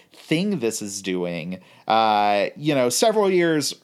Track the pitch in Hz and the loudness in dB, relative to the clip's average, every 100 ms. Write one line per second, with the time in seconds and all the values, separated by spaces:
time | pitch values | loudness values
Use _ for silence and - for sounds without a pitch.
0 | _ - - 160 208 185 113 107 104 98 | _ -14 -4 -2 -2 -2 -2 -4 -8 -8
1 | 98 92 87 85 80 92 - - - 110 | -4 -4 -4 -6 -8 -12 -14 -10 0 2
2 | 110 104 104 101 98 - 147 143 123 120 | 2 2 2 2 0 -4 -2 0 0 2
3 | 226 214 196 185 170 156 131 - | 2 2 2 2 2 0 -2 -6